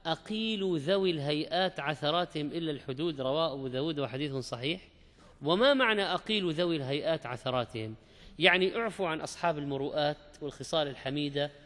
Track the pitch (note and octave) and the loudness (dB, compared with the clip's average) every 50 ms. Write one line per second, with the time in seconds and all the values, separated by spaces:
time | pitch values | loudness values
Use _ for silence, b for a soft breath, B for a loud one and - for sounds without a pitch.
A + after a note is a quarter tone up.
0 | - E3 D#3+ - - - G#3+ A3 A3 A3 A3 G3 F#3+ F#3+ E3+ D3+ C3 E3+ G3 G3 | -4 -4 -4 -4 -4 -4 -4 -2 0 0 0 0 0 0 0 0 2 2 2 2
1 | F#3+ F3+ E3 D3 C#3 D3 D3+ D3+ D#3 - - F3+ F#3+ F3 - D3+ C#3 D3+ D3 - | 2 2 0 0 0 0 0 -2 -2 -2 0 0 0 0 -2 -4 -4 -4 -4 0
2 | D3 D3 D#3+ F3 F3 - - D3+ D3 C#3 - E3+ E3 D#3 C#3+ B2 - C#3 B2+ C#3 | 0 0 2 0 -2 -2 -4 -4 -4 -4 -4 -4 -4 -4 -4 -6 -6 -8 -4 -4
3 | E3+ E3+ D3 C3+ C3 C3 C#3+ D#3+ E3 D3+ C3+ C#3 C3+ B2+ B2 C3 D3 E3 D#3 C#3+ | -4 -4 -2 -2 -2 0 0 2 0 0 -2 -4 -6 -4 -2 -2 -2 -2 -2 -2
4 | C3+ A2+ B2+ C3+ D3+ C#3+ C3+ C3 A#2+ - C3 A#2 C3 D3+ F3 F#3 - - - B | -4 -4 -4 -4 -4 -4 -4 -4 -6 -6 -8 -4 -2 -4 -4 -4 -8 -18 -20 B
5 | B B B B B B B B C#3 D3+ F3 G#3 B3+ C#4+ C#4+ C4 B3 A3 G#3+ G3+ | B B B B B B B B 0 2 4 6 6 6 6 6 4 4 4 2
6 | G3 E3 F3+ E3+ - - G#3+ G#3 F#3 E3 D3 E3 F3+ E3+ E3 D3 C3 B2+ C#3+ D3 | 2 0 0 -2 0 0 0 0 2 0 0 2 2 2 0 0 0 -2 -2 0
7 | - D#3+ E3 - - A#2+ B2+ - - C3 B2+ B2 A#2 - - A2 A2 A2 A2 - | 0 0 0 0 -2 -6 -8 -4 -4 0 0 0 -2 -2 -4 -6 -6 -6 -8 -12
8 | B B B B B B B - E3 F3+ F3 F#3 F#3 F#3+ - A#3 A#3 G#3+ - - | B B B B B B B 6 8 8 8 8 4 2 0 -2 -4 -4 -2 -2
9 | F#3 D#3+ D#3+ D3+ D3+ - - - F3 E3+ D#3 D3 C#3+ C#3+ C#3 C3+ C#3 D3 - D3+ | -2 -2 -2 -4 -6 -10 -6 0 0 0 0 0 -2 -4 -2 -2 -2 -2 0 0
10 | D3 D3 D3 - - - - - D3+ C#3 - - C3 - E3+ D#3+ D3 C#3 A#2+ - | 0 0 -2 -4 -12 -20 -14 -10 -10 -10 -10 -10 -8 -2 0 0 0 0 -4 -6
11 | - C3+ C#3 D3 D3 C#3+ C#3 C#3+ D3 C#3+ - B B | -6 -4 -2 -2 -2 -2 0 -2 -2 -2 -4 B B